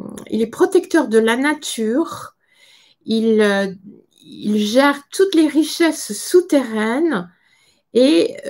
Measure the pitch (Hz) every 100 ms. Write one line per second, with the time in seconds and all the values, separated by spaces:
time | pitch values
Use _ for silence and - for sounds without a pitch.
0 | - - - 220 226 - 349 359 - 320
1 | 233 220 226 233 285 302 - - 220 254
2 | 330 - - _ _ _ _ _ _ _
3 | - 220 226 214 208 196 196 180 - -
4 | _ _ - - 208 214 208 240 285 285
5 | - - 392 330 302 294 302 - 330 311
6 | - 208 - 359 359 285 233 220 220 247
7 | 330 220 175 _ _ _ _ _ _ 233
8 | 269 330 - - -